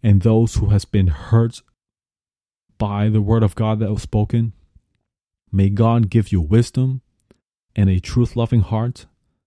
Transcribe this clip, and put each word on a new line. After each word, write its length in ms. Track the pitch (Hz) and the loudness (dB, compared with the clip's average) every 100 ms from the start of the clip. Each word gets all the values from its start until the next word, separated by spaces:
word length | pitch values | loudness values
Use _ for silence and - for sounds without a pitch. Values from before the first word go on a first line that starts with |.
and 180 | 117 101 | 4 2
those 360 | 101 110 113 - | 4 2 2 0
who 100 | 95 | 0
has 160 | 104 | 0
been 220 | - 104 92 | 0 0 0
hurt 560 | 76 - 113 117 - _ _ _ _ _ _ _ _ _ _ _ _ | -2 0 0 0 -4 _ _ _ _ _ _ _ _ _ _ _ _
by 320 | 104 101 107 | -4 0 0
the 140 | 107 | 0
Word 200 | 101 113 | 2 2
of 120 | 107 | 0
God 240 | - 110 107 | 0 -4 -2
that 120 | 107 | -2
was 120 | 107 | -4
spoken. 500 | - 110 104 120 117 - _ _ _ _ _ _ _ _ _ | -4 -2 0 -2 -2 -6 _ _ _ _ _ _ _ _ _
May 200 | 98 98 | 0 0
God 400 | 101 113 117 110 | 2 2 2 2
give 200 | 117 104 | 0 0
you 120 | 95 | -2
wisdom 580 | 78 110 120 - 131 131 _ _ _ _ _ _ _ | 2 0 0 -2 -4 -6 _ _ _ _ _ _ _
and 140 | - 98 | -2 0
a 120 | 92 | 0
truth-loving 600 | - 120 120 120 117 120 | -2 -2 -2 -2 0 0
heart 460 | 95 110 117 - - _ _ _ | 0 -4 -6 -8 -18 _ _ _